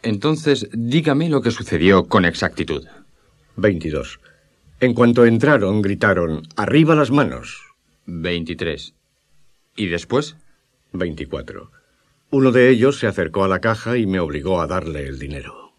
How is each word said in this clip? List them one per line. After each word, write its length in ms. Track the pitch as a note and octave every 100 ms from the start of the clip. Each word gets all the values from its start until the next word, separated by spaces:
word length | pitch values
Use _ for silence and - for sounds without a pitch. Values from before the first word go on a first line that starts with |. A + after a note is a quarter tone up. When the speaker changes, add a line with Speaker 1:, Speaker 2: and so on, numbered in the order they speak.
Speaker 1:
Entonces, 680 | A#2 G#2 D3 D#3 D#3 C3+ G2+
dígame 560 | A#2 A#2 D3+ D#3 C#3 E3+
lo 140 | C#3+
que 100 | A#2+
sucedió 560 | A2+ - E2 F2+ F#2+ -
con 160 | A2
exactitud. 640 | F2 E2 E2+ - E2 D#2 - - - _ _ _ _ -
Speaker 2:
Veintidós. 640 | G#2 F2 D#2 D2 C2 - _ _ _ _ _ -
En 140 | B2+
cuanto 320 | A2+ A#2+ A#2 A#2
entraron, 560 | A#2 C#3 C#3 G2 G#2+
gritaron, 640 | G2 G2 G#2+ F2+ E2+ D#2 D#2+ -
"¡Arriba 400 | G2+ D3 D#3+ D3+
las 160 | B2+
manos!". 500 | C#3+ A2 C2 A#2 - - _ _ _ -
Speaker 1:
Veintitrés. 920 | E2+ F2 E2+ E2 E2+ E2 D2 - _ _ _ _ _ _ _ _ -
¿Y 120 | F#2+
después? 500 | E2+ - B2 D#3 - _ _ _ _ _
Speaker 2:
Veinticuatro. 800 | F2+ F2 D2+ C#2 D#2 - - - _ _ _ _ _ _
Uno 220 | C3+ C3
de 160 | B2 B2
ellos 280 | B2 C3 C#3+
se 100 | A2
acercó 360 | G2 E2 G2
a 60 | F#2+
la 100 | F#2
caja 380 | A2+ A2 A2+ B2
y 80 | G#2
me 160 | F#2+
obligó 400 | D#2+ D2 D#2 F#2
a 60 | D#2
darle 380 | F2+ D#2+ D2 C#2
el 140 | C2
dinero. 540 | C#2 C#2+ - - -